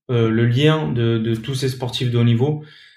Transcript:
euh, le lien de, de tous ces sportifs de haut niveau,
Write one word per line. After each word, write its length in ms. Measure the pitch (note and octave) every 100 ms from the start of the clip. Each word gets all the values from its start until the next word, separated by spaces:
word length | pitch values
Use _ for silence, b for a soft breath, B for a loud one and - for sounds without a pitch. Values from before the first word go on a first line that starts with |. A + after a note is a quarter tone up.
| -
euh, 180 | A#2+ A2+
le 160 | A2
lien 480 | A#2+ A#2+ D3+ D#3 D#3
de, 240 | A2+ A#2 A#2
de 180 | A2+
tous 200 | A2+ -
ces 160 | C3 C3
sportifs 400 | B2+ B2 - B2
de 80 | A#2+
haut 60 |
niveau, 380 | A#2+ A#2 C#3 D3+ B B B